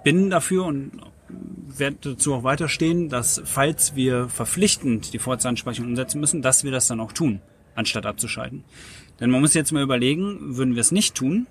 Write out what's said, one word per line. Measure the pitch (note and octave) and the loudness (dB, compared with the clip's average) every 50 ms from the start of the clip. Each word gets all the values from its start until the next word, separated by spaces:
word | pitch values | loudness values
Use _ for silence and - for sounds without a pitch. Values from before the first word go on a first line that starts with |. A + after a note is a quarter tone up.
| - | 4
bin | D3 D3+ F3+ F#3+ G3 | 4 4 4 4 4
dafür | F#3 E3 - - F#3+ F#3 F#3 | 2 0 0 2 0 0 0
und | F3 D3 C#3 C#3 C#3 - - - - - - _ - | -2 -4 -6 -6 -10 -14 -16 -20 -20 -20 -20 _ -18
werde | F#3 F#3 - - - - - D3 C3+ - C#3+ C#3 C#3+ - - D3 C3 | -16 -16 -14 -14 -14 -16 -16 -16 -6 -4 -4 -4 -4 -6 -8 -10 -2
dazu | - - D3 C#3 | -2 0 0 0
auch | B2+ A#2+ | 0 2
weiterstehen, | B2+ C3+ C#3 E3+ D3 - - E3 D#3+ E3+ F3 F3 D3+ | 0 0 0 0 -2 0 0 2 2 2 2 0 0
dass | C3 B2 A#2 - - - - | -2 -2 0 0 -2 -2 -4
falls | - - C3+ C3+ D3+ D#3+ - - - - | -4 0 2 2 2 2 0 0 0 0
wir | C#3 B2+ C3 B2+ B2 B2 B2 | 2 2 2 2 2 0 -2
verpflichtend | A#2+ - A#2+ - - F3+ G3 G#3 - - - C#3 A#2 G#2+ G#2 - - | -4 -6 -4 -4 0 2 2 2 2 2 0 0 0 0 -2 -6 -8
die | A2+ | -6
Vorratsdatenspeicherung | - B2+ B2+ A#2+ - B2 B2 A2+ - B2+ A#2 A2+ A#2+ A#2+ | -4 -4 -2 -2 0 -2 -2 -2 -4 -6 -6 -6 -4 -4
umsetzen | A#2+ B2 C3 B2 - D3 | -2 -2 -2 -2 -4 -2
müssen, | D3+ D3 - E3 | 0 0 0 2
dass | B2 C3 B2+ - - | 2 4 4 4 2
wir | C#3 | 2
das | C3 B2+ - - | -2 0 0 0
dann | A#2+ A2+ | 0 -2
auch | A2+ A2 | -6 -6
tun, | - - E3+ C#3+ G#2+ G2 - - _ _ - _ - | -2 0 0 2 0 0 -6 -16 _ _ -20 _ -6
anstatt | - A2 - - A2 F#2+ | -4 -4 -2 -2 -2 -4
abzuschalten. | G#2+ G#2 - - A2+ - A2+ A#2 B2 B2+ C#3 - - - - - - - - - - - - | -4 -4 -4 -4 -6 -4 -6 -6 -8 -10 -12 -16 -16 -20 -20 -20 -20 -20 -20 -20 -20 -12 0
Denn | A#2+ A#2+ | 2 4
man | B2+ B2+ | 4 6
muss | C#3+ D#3 - | 6 4 4
jetzt | E3 D3 - | 4 2 2
mal | D#3 D3 C#3 | 0 0 0
überlegen, | C3+ C3+ B2 A#2+ B2+ C#3+ E3 F#3+ G3+ G3+ - D3 C#3+ B2+ B2 | 0 0 2 2 2 2 2 -2 -4 -4 -8 -8 -8 -4 0
würden | C3+ B2+ B2 | 0 0 2
wir | A#2+ | 2
es | A#2 - | 2 2
nicht | E3 G3 G#3+ - - | 4 4 2 2 0
tun | - B2+ C3 E3+ A3 B3 - | 0 0 0 2 0 -2 -4